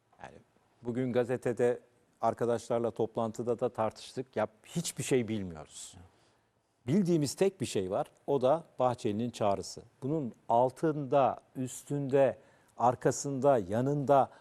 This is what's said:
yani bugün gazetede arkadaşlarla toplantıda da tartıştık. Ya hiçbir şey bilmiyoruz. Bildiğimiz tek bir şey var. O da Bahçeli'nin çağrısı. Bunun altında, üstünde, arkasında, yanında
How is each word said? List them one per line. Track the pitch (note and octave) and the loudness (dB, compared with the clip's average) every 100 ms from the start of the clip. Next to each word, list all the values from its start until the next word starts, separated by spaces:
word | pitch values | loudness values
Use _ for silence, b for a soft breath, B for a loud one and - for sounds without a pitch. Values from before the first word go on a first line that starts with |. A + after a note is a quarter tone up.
| _ - | _ -20
yani | - G2 _ _ _ _ | -20 -20 _ _ _ _
bugün | A#2 A#2+ C3 | -6 -4 -2
gazetede | A#2+ A#2 B2 C3+ A#2 A#2+ A#2+ - _ _ _ | 0 0 -2 -2 0 0 0 -8 _ _ _
arkadaşlarla | A2+ G#2+ A#2 A#2 - A#2+ A#2 | -2 0 0 -2 -2 -2 -2
toplantıda | - A2+ - A2+ G#2+ A#2 A2 | -2 -4 -2 -4 -4 -4 -2
da | B2 | -2
tartıştık. | - A2 - - - C3+ A2 | -2 -4 -4 -12 -12 -8 -4
Ya | G#2+ _ - | -4 _ -10
hiçbir | E3+ E3 - | -8 -6 -6
şey | B2+ C3+ A2 | 0 0 0
bilmiyoruz. | A2 F#2 D#2 - - - F2+ F2+ _ _ _ _ _ _ _ - | -4 -6 -10 -16 -18 -18 -20 -20 _ _ _ _ _ _ _ -2
Bildiğimiz | F3+ F3 E3 C#3+ | 0 2 2 0
tek | - G3 - | 0 0 0
bir | A#2 | -4
şey | A2 F#2 | -2 -2
var. | G#2+ D3+ _ - | -2 -4 _ -2
O | C#3 | 2
da | B2+ D#3+ - - | 4 2 0 0
Bahçeli'nin | B2+ A#2+ A2+ G#2 A#2+ | 0 0 -2 -2 -4
çağrısı. | - G#2 G2 F2 - - _ | -2 0 0 -4 -14 -18 _
Bunun | C3 D#3+ B2 - - | -4 -4 -4 -8 0
altında, | A#2 B2+ - E3 D3+ C3+ C#3+ B2 - - C3 | 2 2 0 -2 -2 0 2 2 0 -8 -10
üstünde, | B2+ - - C#3+ C#3 C#3 C3 - b b b - | -10 -10 -8 -6 0 4 4 0 b b b 0
arkasında, | A#2+ - D3+ B2 C#3+ C3+ C#3+ B2+ | 2 2 0 -2 -4 0 4 4
yanında | F2 G#2+ C3 D3 C3+ C#3 A#2 b | 2 -2 0 0 4 4 4 b